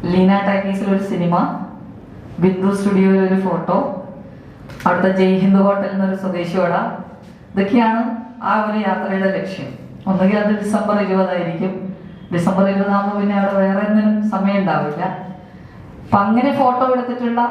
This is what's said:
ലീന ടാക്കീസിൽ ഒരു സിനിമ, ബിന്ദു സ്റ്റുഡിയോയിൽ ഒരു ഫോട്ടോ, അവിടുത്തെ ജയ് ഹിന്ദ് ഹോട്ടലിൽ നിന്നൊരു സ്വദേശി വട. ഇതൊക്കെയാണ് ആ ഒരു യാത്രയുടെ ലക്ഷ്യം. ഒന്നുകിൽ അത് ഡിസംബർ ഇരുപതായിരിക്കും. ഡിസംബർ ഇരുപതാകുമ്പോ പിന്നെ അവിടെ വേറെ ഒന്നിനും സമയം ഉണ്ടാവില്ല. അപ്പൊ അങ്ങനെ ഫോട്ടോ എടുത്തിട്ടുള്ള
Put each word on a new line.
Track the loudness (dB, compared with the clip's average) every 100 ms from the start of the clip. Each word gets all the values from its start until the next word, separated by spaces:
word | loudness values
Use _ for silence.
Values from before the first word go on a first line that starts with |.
| 0
ലീന | 4 4 4 2
ടാക്കീസിൽ | -2 -2 -4 0 0
ഒരു | 0
സിനിമ, | -2 0 2 0 -4 -10 -14 -18 -18 -20 -20 -16 0
ബിന്ദു | 2 2 0 0
സ്റ്റുഡിയോയിൽ | 2 4 4 4 4
ഒരു | 2 0
ഫോട്ടോ, | -2 0 0 0 -6 -10 -16 -18 -20 -20 -20 -18 -4 0
അവിടുത്തെ | 2 2 4
ജയ് | 4 4
ഹിന്ദ് | 4 6 4
ഹോട്ടലിൽ | 2 0
നിന്നൊരു | -2 -2 -2
സ്വദേശി | -4 -4 -2 0
വട. | 2 0 -2 -6 -12 -18 -20 -20 -10
ഇതൊക്കെയാണ് | -2 2 4 4 2 -2 -6 -12 -10 -2
ആ | -2 0
ഒരു | -2 -2
യാത്രയുടെ | -2 -2 -2 0 -2
ലക്ഷ്യം. | -6 -10 -12 -14 -18 -12 -2
ഒന്നുകിൽ | 2 2 2
അത് | 2 0
ഡിസംബർ | 0 -2 0 0 2
ഇരുപതായിരിക്കും. | 2 0 0 -2 -2 -4 -4 -10 -12 -14 -18 -6
ഡിസംബർ | -2 0 2 2
ഇരുപതാകുമ്പോ | 2 2 0 0 -2
പിന്നെ | 0 2
അവിടെ | 0 2
വേറെ | 2 0 2
ഒന്നിനും | 2 4 2 0
സമയം | 0 0 2
ഉണ്ടാവില്ല. | 0 0 -2 -4 -6 -6 -12 -16 -18 -20 -20 -20 -20 -18
അപ്പൊ | -2 0
അങ്ങനെ | 4 2 2 2
ഫോട്ടോ | 2 2 2
എടുത്തിട്ടുള്ള | 0 -2 -4 -2 0 0